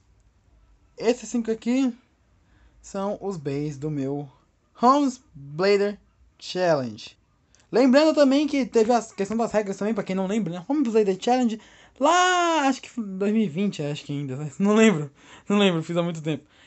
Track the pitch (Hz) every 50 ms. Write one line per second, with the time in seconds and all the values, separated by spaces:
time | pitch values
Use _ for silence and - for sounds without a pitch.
0 | _ _ _ _ _ _ _ _ _ _ _ _ _ _ _ _ _ _ _ -
1 | - 220 247 233 226 - - 240 226 226 220 220 - 233 247 262 277 254 233 -
2 | _ _ _ _ _ _ _ _ _ _ _ _ _ _ _ _ _ - - 196
3 | 190 202 208 - 180 196 196 165 139 147 139 143 147 151 147 131 143 156 151 143
4 | 131 135 143 143 147 135 _ _ _ _ _ _ _ _ _ - - 240 269 294
5 | 285 269 247 - _ _ _ 135 139 143 147 151 185 202 202 202 202 202 208 196
6 | _ _ _ _ _ _ _ _ - - - 180 185 170 160 143 131 117 107 107
7 | - - - _ _ _ _ _ _ _ _ _ _ _ - 208 262 269 247 285
8 | 311 320 302 302 294 262 262 285 311 277 285 277 247 190 - 233 220 214 247 226
9 | 220 - - - 196 190 220 226 233 214 - 214 214 190 196 - 202 208 226 202
10 | 180 - 185 190 190 185 202 226 202 165 170 180 165 - 277 311 277 233 214 226
11 | 214 190 190 185 - 240 247 262 254 226 220 214 - - - - - _ _ _
12 | 262 294 339 359 359 359 370 359 349 339 330 311 277 269 269 - - - - 247
13 | 220 196 190 190 196 208 208 226 220 175 139 175 208 202 - - 151 143 147 143
14 | - - 147 143 147 135 131 139 151 147 - - 196 202 214 220 220 220 190 151
15 | 147 139 _ _ - - - - _ _ 202 208 202 196 175 160 160 165 170 175
16 | 170 170 165 160 147 160 151 - - _ _ _ -